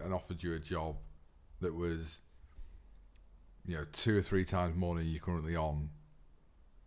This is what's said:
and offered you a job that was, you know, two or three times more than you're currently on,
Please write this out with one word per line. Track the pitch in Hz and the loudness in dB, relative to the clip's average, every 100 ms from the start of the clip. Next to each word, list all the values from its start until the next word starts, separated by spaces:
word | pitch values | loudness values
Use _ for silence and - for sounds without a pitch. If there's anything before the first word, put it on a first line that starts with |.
and | 85 | 0
offered | 92 - 82 | -2 -2 -4
you | 87 | -2
a | 82 | -2
job | 78 85 80 76 - - - - - - | -2 -2 -2 -4 -8 -16 -20 -20 -20 -2
that | 90 | -2
was, | 85 85 82 78 - - - - - - - - - - - - - - - - | 0 0 0 -4 -10 -18 -20 -16 -12 -12 -12 -18 -20 -20 -20 -20 -20 -20 -12 -6
you | 80 | -4
know, | 73 | -4
two | - 113 104 | 0 4 6
or | |
three | - 95 | 6 4
times | 92 92 87 85 | 4 4 2 2
more | 87 85 | 2 2
than | 80 | 0
you're | 80 | 0
currently | 92 85 80 82 | 0 0 0 0
on, | 78 73 76 - - - - - - - - - | 2 0 -2 -6 -16 -20 -20 -20 -20 -20 -20 -20